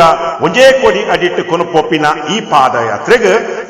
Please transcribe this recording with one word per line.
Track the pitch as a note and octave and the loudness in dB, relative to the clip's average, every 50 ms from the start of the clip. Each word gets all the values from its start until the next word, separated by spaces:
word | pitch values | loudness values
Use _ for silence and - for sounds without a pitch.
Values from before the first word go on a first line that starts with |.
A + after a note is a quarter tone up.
| E3+ D#3+ D#3 E3+ E3+ E3 D#3+ - | 2 2 2 0 -2 -6 -4 -4
ಒಂಜೇ | C3+ E3 F#3 B3 C4 C4+ C4 C4 | -4 -2 2 4 6 6 6 4
ಕೊಡಿ | A3 A3 F#3 G3+ G#3 - | 2 0 0 0 -2 -2
ಅಡಿಟ್ಟು | F3+ D#3+ F3 F3 F3+ F#3 E3+ E3+ | -2 -2 -2 -2 -2 -4 -4 -4
ಕೊನುಪೊಪ್ಪಿನ | E3 E3+ F3 E3+ D#3 D#3 D3 - E3 D#3 D3+ D3+ D#3 D#3+ D#3 D#3 | -2 -2 -2 0 0 -2 0 0 -2 0 0 0 0 -2 -4 -6
ಈ | F#3+ A3+ | -6 -6
ಪಾದಯಾತ್ರೆಗೆ | G#3+ - D#3+ C#3+ C3 B2+ - A#2+ A#2 A2+ G2+ G2+ - - A3+ B3+ G#3+ F#3+ F#3+ A#3 - - - - - - | -4 0 2 2 2 2 0 -2 -2 -4 -4 -6 0 0 2 2 2 2 0 0 -2 -4 -8 -10 -10 -4